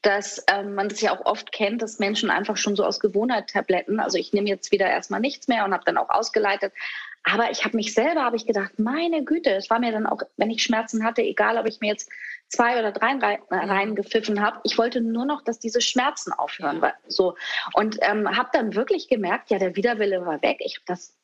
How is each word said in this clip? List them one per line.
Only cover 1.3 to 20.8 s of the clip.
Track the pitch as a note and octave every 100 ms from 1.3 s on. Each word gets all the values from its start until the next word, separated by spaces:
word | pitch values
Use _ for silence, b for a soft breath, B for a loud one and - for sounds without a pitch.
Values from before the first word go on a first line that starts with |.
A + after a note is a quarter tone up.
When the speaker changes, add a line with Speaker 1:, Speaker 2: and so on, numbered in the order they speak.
| G#3+ -
Speaker 1:
kennt, | - G3+ A#3
dass | A3 -
Menschen | G3+ G#3+ G3+
einfach | - G3+ G3+
schon | - G3+
so |
aus | G3+ G#3
Gewohnheit | G#3 G3+ A#3 A#3 -
Tabletten, | G3 - F3+ - G#3+
also | A#3 F3
ich | -
nehme | G#3 G3+
jetzt | F#3+ -
wieder | G3+ F#3+
erstmal | D3+ - G3
nichts | B3+ C#4 -
mehr | A#3 G3
und |
habe | F#3 -
dann | E3+
auch | -
ausgeleitet. | - A3+ A3 G3+ G3+ G3 B B B B B
Aber | - G#3 A#3
ich | - G#3+
habe | A3+
mich | G#3+
selber, | - C4+ E4
habe | B3+ A#3
ich | G#3+
gedacht, | G#3 G3 -
meine | A3 C#4+ E4+ E4
Güte, | B3+ D#4+ -
es | F#3+ -
war | A#3
mir | A#3+
dann | G#3+ A3
auch, | - - -
wenn | G#3+
ich | A3+
Schmerzen | - A3 A3+ A3
hatte, | A3 A3+
egal | G3+ - G#3 A3+
ob | A3
ich | G#3+
mir | G#3
jetzt | G#3 - B B B _
zwei | - A#3 B3
oder | A3
drei | G#3 A3 C4+
rei-, | G#3 G#3 -
äh, | F#3 E3
Speaker 2:
Mhm. |
Speaker 1:
reingepfiffen | G3 G3+ G#3 G3+ A3+ A3 G3+
habe, | G#3 -
ich | - -
wollte | A#3 A#3+
nur | A3+ A3+ C4
noch, | D4
dass | - A#3
diese | A#3 G#3+
Schmerzen | - B3 C4 - -
aufhören. | - C#3+ - D#3 D#3+
Speaker 2:
Ja. |
Speaker 1:
Weil, | D3 - -
so. | - F#3 F3 B B B
Und, | - G#3+ G#3+
ähm, | - G#3 G#3 G#3+
habe | -
dann | D4+ A3+ F#3+
wirklich | C4 F#4 -
gemerkt, | A#3 F3+ G#3 -
ja, | G3+
der | F#3+ F3
Widerwille | A#3 A3+ G3+ F#3 F3+
war | D3+
weg. | - -
Ich | -
habe | -